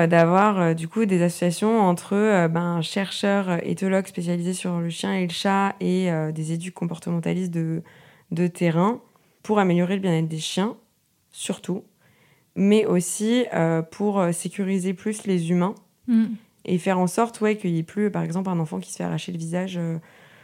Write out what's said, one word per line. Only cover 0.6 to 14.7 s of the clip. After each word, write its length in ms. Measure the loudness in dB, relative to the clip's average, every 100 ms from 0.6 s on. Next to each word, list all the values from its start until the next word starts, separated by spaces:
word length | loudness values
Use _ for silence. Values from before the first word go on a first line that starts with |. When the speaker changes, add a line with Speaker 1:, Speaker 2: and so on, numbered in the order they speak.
| 2 0
Speaker 1:
du 120 | -2
coup, 180 | -2 2
des 180 | 2
associations 560 | 2 0 -2 0 2 4
entre, 340 | 4 2 0
euh, 340 | 0 2 4 2
ben, 340 | 0 -2 -2
chercheurs, 680 | -2 -4 -4 -2 0 0 0
euh, 80 | -2
éthologues 420 | -2 -4 0 0 -2
spécialisés 480 | -6 -4 -2 -2
sur 260 | -4 -4 -2
le 80 | -4
chien 240 | -4 -4 -2
et 100 | -2
le 80 |
chat 420 | -2 0 2 0 -2
et, 320 | 0 0 2
euh, 200 | 0 -2
des 200 | -4 -4
éduques 240 | -4 -6 -6
comportementalistes 760 | -6 -6 -6 -4 -2 -2 -4
de, 300 | -4 -4 -4 -8 -18 -20 -20 -8
de 140 | -2 -2
terrain 540 | 0 0 2 2 0 -8 _ _ _
pour 160 | -2 2
améliorer 380 | 4 4 2 0
le 60 |
bien-être 260 | 0 0 0
des 100 | -4
chiens, 380 | -6 -2 -2 -4 _ _ _ _ _
surtout, 540 | -12 -8 -8 -6 -8 -10 _ _ _ _ _ _ 0
mais 300 | 4 4 4
aussi, 600 | 2 0 -2 0 2 2 2
euh, 260 | 2 2
pour, 380 | -2 -2 0 2
euh, 120 | 2
sécuriser 600 | 0 -4 -4 -2